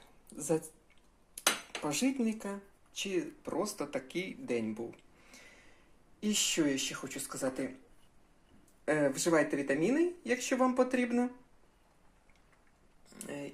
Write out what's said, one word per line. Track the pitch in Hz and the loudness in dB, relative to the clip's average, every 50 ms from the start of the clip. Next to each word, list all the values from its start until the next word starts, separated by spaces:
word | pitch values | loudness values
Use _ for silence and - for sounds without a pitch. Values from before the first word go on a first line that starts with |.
| - - - - - - - | -20 -20 -20 -20 -20 -18 -12
за | - 147 - 165 160 - - - - _ _ - - - _ _ _ _ _ - - - - - - - - - - | -6 -2 0 0 0 0 -4 -18 -20 _ _ -20 -20 -20 _ _ _ _ _ -6 0 0 0 0 0 -4 -10 -10 -6
пожитника | - 151 143 - 247 269 269 - 233 226 214 220 - 202 196 202 - - - _ _ - | -4 -2 0 2 2 2 2 2 0 0 0 -2 -4 -6 -6 -8 -10 -14 -20 _ _ -14
чи | - - - 196 190 175 151 - - - | -10 -8 -4 -2 0 -2 -2 -2 -8 -12
просто | - - - - - 214 - - 143 | -8 -4 -2 -2 -2 -2 -4 -6 -6
такий | 143 - 131 - - - 170 185 185 - - | -6 -6 -8 -8 -6 -4 -4 -4 -4 -6 -8
день | 135 123 123 117 110 110 107 | -4 -2 0 0 0 -2 -4
був. | 110 117 117 - - - - - - - - - - - - - - - - - - - - - - - - - - | -6 -8 -10 -10 -14 -20 -20 -20 -20 -20 -20 -20 -20 -20 -20 -20 -20 -20 -20 -20 -20 -20 -20 -20 -20 -20 -20 -10 -4
І | - 214 214 | -2 0 2
що | - - - - 175 156 | 2 2 2 2 4 4
я | 143 139 269 | 4 2 0
ще | - - - | -2 -4 -6
хочу | - - 135 - - | -6 -8 -8 -8 -8
сказати? | - - - - - 131 131 - 135 131 - - - - - - - - - - - _ _ _ _ _ - - - _ _ _ - | -8 -8 -6 -4 -4 -2 -2 -2 -4 -6 -6 -12 -20 -20 -20 -20 -20 -20 -20 -20 -20 _ _ _ _ _ -20 -20 -20 _ _ _ 0
Е, | - 151 151 147 139 | 0 2 4 4 2
вживайте | 135 - - 175 165 156 147 147 156 | 2 2 2 4 6 6 6 4 2
вітаміни, | 139 139 139 135 147 165 208 269 311 339 349 - - - | -2 0 0 2 2 2 4 4 4 2 2 0 -2 -2
якщо | 220 247 240 - - 277 | -2 -2 0 0 0 2
вам | 240 262 254 247 | 4 4 4 4
потрібно. | 254 254 254 - 254 247 233 240 240 247 247 - - - _ _ - - _ _ _ _ _ _ _ - - _ _ _ _ - - - _ _ _ _ - _ _ _ _ _ - - - - - - - | 4 2 2 2 0 0 2 2 2 2 0 -2 -8 -20 _ _ -20 -20 _ _ _ _ _ _ _ -20 -20 _ _ _ _ -20 -20 -20 _ _ _ _ -20 _ _ _ _ _ -20 -20 -20 -18 -14 -12 -10
Е, | 143 143 143 - | -10 -10 -10 -8